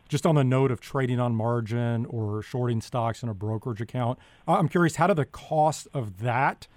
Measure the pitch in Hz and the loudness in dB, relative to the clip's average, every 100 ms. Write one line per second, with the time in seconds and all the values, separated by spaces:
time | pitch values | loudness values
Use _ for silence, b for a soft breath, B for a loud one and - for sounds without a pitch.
0 | b 143 180 147 127 131 135 123 - 139 | b 0 4 4 4 4 2 0 -4 -4
1 | 127 123 123 113 117 120 107 120 117 117 | 0 0 0 0 0 -2 -2 -2 0 -2
2 | 120 117 107 107 - 127 123 113 - 123 | -4 -4 -4 -4 -6 -4 -2 -2 -4 -2
3 | 113 - 117 98 107 110 127 107 117 127 | -2 -4 -6 -6 -4 -4 -4 -6 -6 -2
4 | 120 131 b b b 175 156 180 165 - | -2 -4 b b b 2 4 4 4 4
5 | 170 165 131 - - 156 151 - - 143 | 2 2 -2 -6 -4 2 2 0 -8 -8
6 | 107 92 120 123 151 - - | -6 -6 -2 0 0 -2 -12